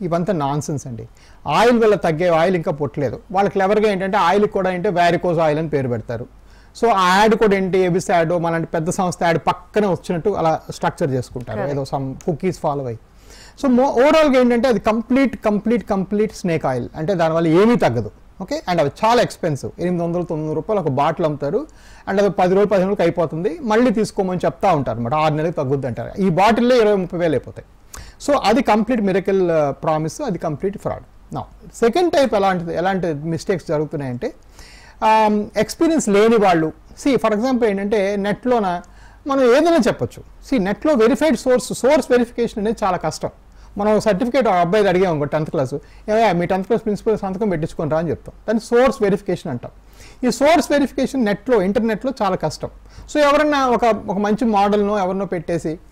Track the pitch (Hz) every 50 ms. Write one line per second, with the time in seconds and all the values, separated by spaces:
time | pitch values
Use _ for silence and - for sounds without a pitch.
0 | 196 165 165 170 180 214 196 156 143 139 143 151 - - 156 135 - 139 117 113
1 | 113 - - - - - - - - - 147 180 220 247 247 226 233 214 208 -
2 | - 170 160 151 180 180 165 156 165 190 185 170 156 196 156 143 147 127 - 151
3 | 139 117 - - - - 180 185 202 196 - 190 190 190 214 214 208 214 202 180
4 | 190 190 208 202 175 170 185 208 208 208 - 196 185 185 185 180 175 214 175 175
5 | 175 175 170 165 - 180 165 160 165 156 151 151 165 156 156 139 135 123 120 113
6 | 110 - 120 113 123 - - - - - - - - - - - 233 226 202 196
7 | 185 180 185 196 214 220 226 - 226 208 196 196 190 185 170 185 185 180 170 185
8 | - - 190 170 165 160 180 175 165 170 165 165 160 - - 165 156 180 - -
9 | 190 180 160 - 185 170 165 160 - 185 175 - - - - 214 202 196 170 -
10 | - - 180 160 - 214 196 165 165 160 160 - - - - - - - - -
11 | 180 143 131 127 120 - - 127 120 117 110 107 101 143 139 139 135 - 156 139
12 | 135 135 131 - - 185 165 139 - 185 156 - - 156 143 143 135 123 113 -
13 | - _ _ - - - - - - - - - - 269 247 240 262 277 262 226
14 | 262 302 320 320 302 294 254 262 254 240 240 240 226 269 233 202 - 226 214 233
15 | 226 - 247 269 277 233 - - - 220 208 202 - 214 240 220 - - 208 196
16 | 185 - 208 208 220 208 - - - 180 160 156 - 143 127 123 120 120 - -
17 | 156 165 202 170 165 160 156 165 170 160 156 180 208 233 240 180 - 151 113 120
18 | 101 104 - - - - - - 190 - 285 320 - 190 180 170 147 139 - -
19 | 220 220 240 240 196 - - - - 170 143 135 - 110 - - 170 180 180 170
20 | 170 170 170 180 170 - 170 151 156 156 156 160 156 - 220 202 156 156 127 135
21 | 147 160 160 - 170 151 151 139 143 143 175 247 311 - - - - - - -
22 | - - 196 202 202 202 - - 185 180 190 196 208 196 214 190 180 190 208 196
23 | 175 170 165 180 165 156 160 156 175 240 320 349 294 214 214 226 247 262 196 220
24 | 208 - - - 196 185 180 170 - 165 - - - 196 170 143 131 127 113 117
25 | 120 113 147 156 156 156 151 151 156 175 170 165 143 127 143 139 135 127 113 -
26 | 117 120 - 202 185 196 160 175 196 226 220 220 233 240 254 247 220 208 208 196
27 | 180 165 190 165 175 165 143 120 - 113 - - - - - - - - - -
28 | - - - - - - 294 - - 196 226 285 233 - 214 226 220 - 262 226
29 | 202 190 180 196 185 - 196 190 185 170 165 156 147 139 - - - 160 156 156
30 | 156 156 - - 302 240 175 165 - 160 151 - - 202 196 - - 147 - -
31 | - - - - - - 156 139 - - - - - 202 - - 233 233 - 349
32 | 359 330 349 302 277 220 220 202 190 190 185 180 165 165 165 - 170 190 196 185
33 | 170 170 151 143 151 165 165 156 - - 196 151 - - 160 151 156 147 - 147
34 | 143 127 120 120 - 269 - - - - - - - - - - - - - -
35 | 226 220 220 220 214 214 208 208 208 - - 202 214 - - - 330 330 330 285
36 | - 208 196 202 214 226 233 220 202 190 175 160 160 156 - - - - - -
37 | - 285 254 214 - 226 214 202 233 262 262 233 247 214 196 196 202 202 226 214
38 | 190 196 208 202 196 208 196 - - 247 247 233 202 185 175 175 - - - -
39 | - - - - - 285 269 269 262 240 233 294 302 349 339 311 214 233 - -
40 | 165 - - - - - - - - - 277 247 180 196 - - - 302 302 226
41 | 220 240 277 - 302 320 247 - - 262 247 240 - - 202 - - 254 302 311
42 | - - 254 247 240 233 - - 233 208 - 220 196 220 226 - 214 190 180 165
43 | - 156 - - - - - - - - - - - - - 208 208 214 214 202
44 | - 220 196 180 254 240 233 277 233 220 185 180 175 170 202 214 202 196 175 180
45 | 190 180 160 147 147 139 - 151 156 - - 160 135 131 139 147 - - - -
46 | - - 214 220 233 208 170 170 175 - 190 185 190 - 233 214 - 214 208 190
47 | - 233 214 - - 190 190 190 226 208 175 156 165 - - - 165 143 156 160
48 | 175 156 113 - - - - - - - 226 226 - - 240 240 254 269 - -
49 | 214 196 196 - - - 180 165 - 175 127 120 - - - - - - - -
50 | - - - - 254 247 - - 277 302 339 320 - - 302 285 269 - - -
51 | 262 - - 269 226 208 202 - - 262 247 214 180 190 202 247 214 226 214 -
52 | - 269 - - 220 190 185 - - 156 - - - - - - - - - -
53 | - - - 294 294 285 285 302 302 302 294 277 269 254 240 214 240 226 214 -
54 | - 202 190 196 208 208 214 - 262 226 208 196 202 208 208 208 202 202 214 208
55 | 185 180 190 190 196 180 190 175 160 - 170 165 - 165 156 - - -